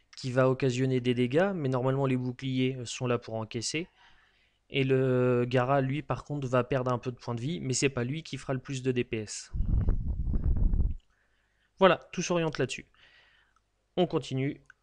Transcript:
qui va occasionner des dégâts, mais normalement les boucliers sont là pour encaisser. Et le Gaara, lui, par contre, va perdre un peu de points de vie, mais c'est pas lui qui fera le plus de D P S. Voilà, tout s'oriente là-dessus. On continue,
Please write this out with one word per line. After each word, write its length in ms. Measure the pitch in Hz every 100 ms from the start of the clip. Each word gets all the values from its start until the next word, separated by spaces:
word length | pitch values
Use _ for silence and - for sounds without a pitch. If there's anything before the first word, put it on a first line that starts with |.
| _ -
qui 160 | 131
va 180 | 123 131
occasionner 520 | 131 135 123 131 127
des 120 | 123
dégâts, 380 | 123 123 139 196
mais 140 | 185 139
normalement 380 | 131 131 135 135
les 100 | 127
boucliers 640 | 127 123 135 131 127 131 117
sont 200 | - 127
là 140 | 120
pour 160 | 117 113
encaisser. 540 | 110 120 107 156 185 _ - - _ _ _ _ _
Et 120 | 139
le 640 | 135 131 131 127 127 123 123
Gaara, 320 | 127 123 139
lui, 220 | 135 143
par 220 | - 131
contre, 240 | - 147 131
va 160 | 127
perdre 280 | 120 135 127
un 60 | 123
peu 140 | 127
de 60 | 120
points 180 | - 117
de 40 |
vie, 200 | 127 175
mais 120 | 135
c'est 140 | 123 143
pas 160 | 139
lui 200 | 120 156
qui 120 | - 131
fera 180 | -
le 60 | 131
plus 220 | - 135
de 100 | 127
D 120 | 127
P 140 | 120 113
S. 340 | 104 - - - - - - - - - - - - - - - - - - _ _ _ _ _ _ -
Voilà, 200 | 190 165 -
tout 120 | -
s'oriente 340 | 170 175 160 -
là-dessus. 300 | 131 - - _ - _ _ _ _ _ _ _ _ -
On 120 | 175
continue, 580 | 160 - 131 139 - - _